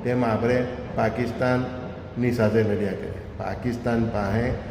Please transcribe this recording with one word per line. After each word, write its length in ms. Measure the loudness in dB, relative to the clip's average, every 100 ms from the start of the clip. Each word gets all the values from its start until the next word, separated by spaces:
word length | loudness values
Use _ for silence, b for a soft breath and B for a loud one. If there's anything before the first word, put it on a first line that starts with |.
તેમ 220 | 0 2 2
આપણે 380 | 2 4 2 0 -4 -6 0
પાકિસ્તાનની 1400 | 0 0 -2 0 2 2 0 -6 -8 -10 -10 -2 0
સાથે 320 | 4 4 4
લડ્યા 280 | 4 2 0
કરીએ. 220 | -4 -6 -8 -10 -8
પાકિસ્તાન 680 | -6 -4 -4 -2 0 0 0
પાસે 440 | 0 0 2 0 -2 -6